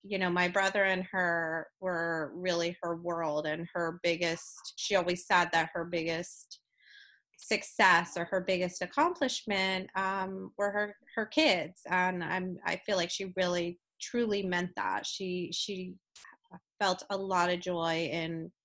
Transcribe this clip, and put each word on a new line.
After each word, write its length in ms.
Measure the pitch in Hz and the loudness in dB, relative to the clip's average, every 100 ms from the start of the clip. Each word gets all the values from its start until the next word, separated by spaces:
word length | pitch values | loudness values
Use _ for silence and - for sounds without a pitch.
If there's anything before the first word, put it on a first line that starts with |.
you 140 | 196 196 | -2 0
know, 100 | 185 | 4
my 180 | 175 180 | 4 4
brother 360 | 196 190 202 | 4 4 4
and 200 | 190 185 185 | 4 2 0
her 560 | 190 175 170 160 160 - _ | 0 2 2 0 -2 -4 _
were 520 | 185 170 170 165 143 170 | -2 0 0 0 -4 -2
really 420 | 180 170 170 175 | 0 2 0 -2
her 120 | 170 170 | -4 -4
world, 500 | 170 165 160 151 151 | -2 -2 0 0 -2
and 220 | 156 170 | -4 -4
her 260 | 175 165 175 | -2 -2 0
biggest, 720 | 175 170 170 170 - - - - | 0 2 0 -2 -6 -12 -14 -8
she 200 | - 196 | 2 2
always 300 | 175 180 - | 2 -2 4
said 220 | 185 170 | 4 6
that 160 | 165 165 | 2 2
her 120 | 175 170 | -4 -2
biggest 720 | 170 165 165 175 - - - _ _ - - - _ _ - | -2 -2 -4 -6 -12 -16 -20 _ _ -20 -20 -20 _ _ -14
success 800 | - 214 - - 196 170 175 180 | -4 -4 -2 4 6 6 4 -4
or 80 | 170 | -2
her 160 | 190 | -2
biggest 400 | 180 180 180 - | 0 0 0 -4
accomplishment, 1080 | 180 - 330 349 262 - - 196 190 185 190 190 | -4 2 0 2 -2 -2 -2 0 0 -2 -4 -4
um, 560 | 190 196 190 190 190 - | -2 -2 -4 -6 -10 -2
were 140 | 202 | 0
her, 240 | 202 208 - - - | 0 -4 -6 -10 -6
her 100 | 214 | -2
kids. 560 | - 311 180 156 - - | 2 4 2 -2 -10 -2
And 340 | 185 180 180 | 2 2 0
I'm, 340 | 165 185 185 175 170 | -2 -2 -4 -4 -4
I 120 | 170 - | -4 0
feel 120 | 190 | 0
like 120 | 170 | 0
she 240 | - 190 185 | -4 -4 0
really, 440 | 180 175 175 175 _ _ | 2 2 -2 -6 _ _
truly 440 | - 240 226 202 | -4 0 2 0
meant 280 | 190 175 180 - | 0 0 -2 -2
that. 300 | 185 190 - | -2 -2 -4
She, 460 | - 185 180 175 | -6 -4 -4 -4
she 420 | - - 190 185 185 _ - - - _ 180 _ _ | -4 -6 -6 -8 -12 _ -20 -20 -20 _ -20 _ _
felt 240 | 196 185 - | 0 0 -4
a 80 | 196 | -6
lot 320 | 196 185 175 | 0 2 2
of 100 | 180 | 0
joy 500 | 185 175 165 165 165 | -2 -2 0 0 0
in 400 | 170 160 165 165 _ | -2 -4 -6 -10 _